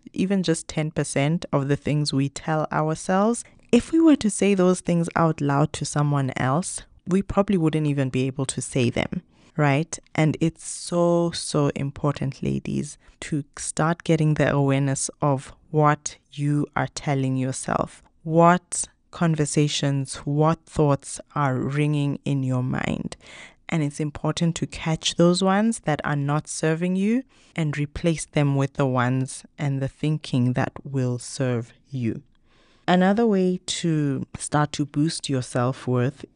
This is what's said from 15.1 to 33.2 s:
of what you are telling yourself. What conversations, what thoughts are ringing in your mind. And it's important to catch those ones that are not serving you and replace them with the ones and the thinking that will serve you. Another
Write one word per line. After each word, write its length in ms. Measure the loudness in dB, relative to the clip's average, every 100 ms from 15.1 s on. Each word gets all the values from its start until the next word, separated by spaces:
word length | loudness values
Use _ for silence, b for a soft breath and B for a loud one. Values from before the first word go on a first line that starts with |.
| -2
of 300 | 0 0 -4 -20 _
what 460 | 2 2 2 -4 -10 _
you 340 | -6 -2 0 -2
are 140 | -4 -4
telling 480 | -6 -2 0 0 -2
yourself. 640 | -2 -4 -4 -2 -4 -8 _ _
What 640 | 0 6 6 6 0 -8 -8 _ _
conversations, 1040 | -2 0 2 2 2 2 0 0 -2 -4 -8
what 460 | -4 2 2 2 _
thoughts 540 | 0 2 2 -2 -14 -8
are 220 | -2 0 0
ringing 640 | -2 0 0 0 0 -2
in 200 | -2 -2
your 180 | 0 0
mind. 540 | -2 -2 -2 -4 -6 -12 B B B B -4
And 140 | -2
it's 160 | -2 -2
important 560 | -6 -4 -4 0 0 0
to 120 | -6
catch 480 | -6 -4 -2 -2 4
those 260 | 4 4
ones 380 | 2 2 2 0
that 200 | -2 -2
are 100 | -2
not 320 | -2 0 -2 -4
serving 480 | -2 0 0 0
you 300 | 0 2 0 -2 b b -4
and 200 | -2 -2
replace 480 | -4 -2 0 0
them 300 | -2 0 2
with 200 | 2 0
the 120 | 0 0
ones 580 | 2 2 0 -2 -8 -18 -6
and 240 | -4 -2
the 60 | -4
thinking 640 | -2 -2 -2 0 2 2
that 200 | 2 -2 -6
will 340 | -6 -2 -2 -4
serve 540 | -8 -4 -2 -2 -6 -16 _
you. 340 | -4 -2 -4 -10 _ b b b b 2
Another 400 | 4 4 4